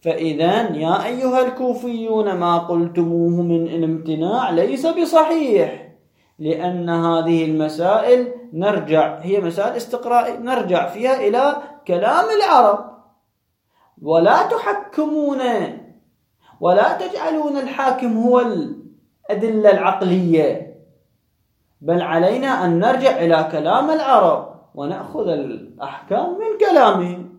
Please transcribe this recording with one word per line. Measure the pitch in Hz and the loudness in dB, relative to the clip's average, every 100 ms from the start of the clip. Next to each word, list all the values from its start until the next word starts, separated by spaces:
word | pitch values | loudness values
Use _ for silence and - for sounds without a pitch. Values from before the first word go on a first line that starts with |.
فإذن | 165 160 160 147 165 208 226 151 | -4 -2 -2 0 0 0 -2 -2
يا | 160 190 214 | 0 0 -2
أيها | 247 262 254 247 | -4 0 0 0
الكوفيون | 247 254 240 247 233 226 220 208 | -2 -4 -4 -6 -6 -4 -2 0
ما | 185 175 170 | 0 0 0
قلتموه | 170 170 170 170 170 170 170 170 | 0 -2 -2 -2 -2 0 0 0
من | 175 170 165 | 0 0 -2
الامتناع | 165 160 160 160 156 165 233 247 | -4 -4 -4 -4 -4 -2 -2 0
ليس | 170 202 269 320 | 0 0 0 -2
بصحيح، | 330 330 330 311 330 285 202 165 - - _ _ _ _ _ | -2 2 2 4 0 0 0 0 -4 -18 _ _ _ _ _
لأن | 156 165 180 180 170 | -6 -4 -4 -4 -2
هذه | 170 165 165 165 165 160 | 0 2 0 2 0 0
المسائل | 156 156 151 175 220 226 247 240 - - | -2 -2 -2 0 2 4 4 2 -8 -12
نرجع، | 160 196 196 147 156 143 - | -4 0 -2 0 2 2 -2
هي | 165 202 | -4 -2
مسائل | 175 170 208 240 | -2 -2 -4 -4
استقراء، | - 240 247 240 247 240 | -8 -8 0 0 0 -6
نرجع | 240 254 185 175 143 | -4 -4 0 0 -2
فيها | 208 247 262 208 | -2 -2 0 0
إلى | 233 285 294 - - - | 2 0 0 -8 -18 -4
كلام | 175 208 311 440 427 | -2 2 2 2 0
العرب، | 392 294 226 202 - - _ _ _ _ _ _ _ _ _ _ | 4 6 4 2 -4 -20 _ _ _ _ _ _ _ _ _ _
ولا | 147 165 180 285 - | 0 4 6 4 2
تحكمون، | 466 403 403 - - 302 302 285 269 247 220 175 - - _ _ _ _ _ _ _ | -2 -2 -6 -6 -4 -2 -2 -2 -2 -2 -2 -4 -10 -18 _ _ _ _ _ _ _
ولا | 170 185 233 277 | 2 4 2 0
تجعلون | 370 - 320 311 294 277 | -6 -6 -4 -4 -2 -4
الحاكم | 262 - 269 254 254 220 | -6 -2 -2 0 -2 0
هو | 240 247 | 4 4
الأدلة | 233 190 147 - - _ _ _ - 151 220 220 208 | 2 -4 -6 -10 -18 _ _ _ -6 -2 0 4 6
العقلية، | 190 180 180 185 185 175 160 143 - - - _ _ _ _ _ _ _ _ _ _ | 6 2 0 0 0 2 2 2 -2 -10 -20 _ _ _ _ _ _ _ _ _ _
بل | 147 170 | -2 -2
علينا | - 165 180 247 269 254 180 | 0 2 2 0 -2 -2 0
أن | 170 | 2
نرجع | 214 254 262 - | 2 2 2 2
إلى | 170 160 156 | 2 2 2
كلام | 160 151 226 294 | -2 0 0 2
العرب | 311 269 240 180 139 - - _ - | 0 4 4 4 2 -4 -20 _ -10
ونأخذ | 143 185 - - 190 | -8 -8 -10 -6 -4
الأحكام | 151 131 110 - - 139 - - 208 349 | -4 -6 -10 -14 -14 -14 -14 -4 -4 -2
من | 370 440 427 415 | -4 -4 0 4
كلامهم. | 339 233 190 180 180 180 | 6 6 4 -2 -6 -14